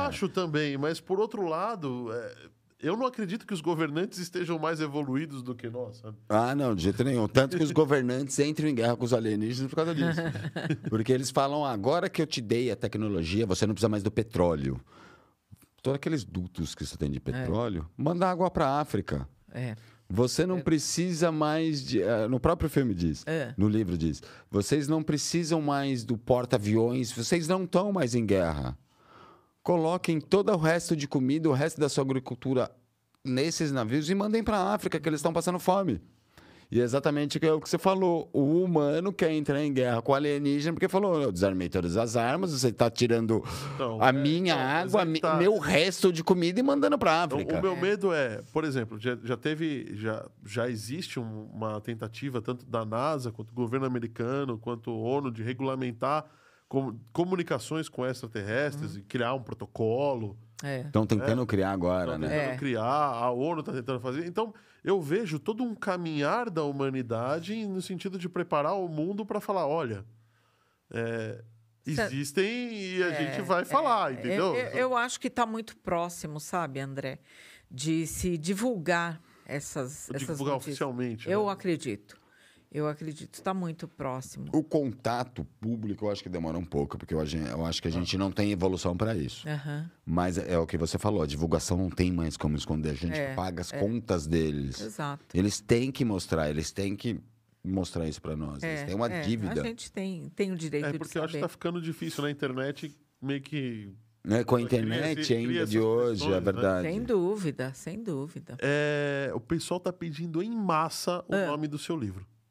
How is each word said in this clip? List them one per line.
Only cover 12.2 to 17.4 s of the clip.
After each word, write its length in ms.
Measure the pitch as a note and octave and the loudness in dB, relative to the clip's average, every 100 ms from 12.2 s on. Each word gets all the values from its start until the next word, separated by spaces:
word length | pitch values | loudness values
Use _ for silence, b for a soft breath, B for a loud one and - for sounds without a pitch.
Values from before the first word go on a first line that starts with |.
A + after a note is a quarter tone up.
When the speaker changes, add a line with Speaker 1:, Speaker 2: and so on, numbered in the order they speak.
Speaker 2:
eu 60 | D3+ | -2
te 140 | - | -2
dei 320 | G#2 A#2 B2 | 0 2 2
a 40 | G2+ | 0
tecnologia, 680 | G#2+ G#2+ G#2+ F#2 E2 G2+ A2 | -2 -2 -2 0 0 2 2
você 180 | F#2 | 2
não 80 | G#2+ | 2
precisa 140 | F#2+ A2 | 4 2
mais 140 | G#2+ | 2
do 80 | G2+ | 0
petróleo." 720 | - G#2 F2 F2 D#2 C2+ B1+ B B B B B _ _ - _ _ | 0 0 4 4 4 0 -4 B B B B B _ _ -20 _ _
Todos 140 | C3 | -2
aqueles 300 | C#3 D3 D#3 | -2 -2 -2
dutos 500 | F#2 F2 F2+ - D#2 | -4 -6 -6 -6 -6
que 100 | - | -6
você 120 | D2+ - | -10 -4
tem 120 | D2 | -2
de 100 | C2+ | -2
Speaker 3:
É. 20 | |
Speaker 2:
petróleo, 680 | C2 B1+ | -4 -4